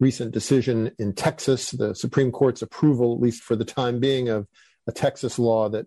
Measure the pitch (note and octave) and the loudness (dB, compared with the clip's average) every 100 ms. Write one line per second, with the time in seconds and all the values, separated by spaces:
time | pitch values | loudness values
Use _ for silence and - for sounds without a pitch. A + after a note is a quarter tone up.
0 | C3 A#2+ A#2+ A2 - C3+ B2 A#2 A2+ - | 0 0 -4 -4 2 2 2 0 -2 -4
1 | G#2 F#2+ D#3+ D3 - B2+ - B2 G#2+ - | -4 -2 -2 -2 0 0 -2 -4 -4 -4
2 | A#2+ - C3 A#2+ C3+ A#2+ A2+ - D#3 B2+ | -2 0 0 2 0 0 -8 0 2 4
3 | A#2+ A#2+ A#2+ A#2 - A2 A2+ - B2 A#2+ | 2 2 0 0 -2 -2 -2 -4 -2 0
4 | C3 C3 B2 G#2+ G2+ _ _ _ - - | 0 0 0 -2 -4 _ _ _ -10 -2
5 | C#3 - B2+ - A#2 A2 G#2+ G#2+ | -2 -2 -4 0 2 2 2 -2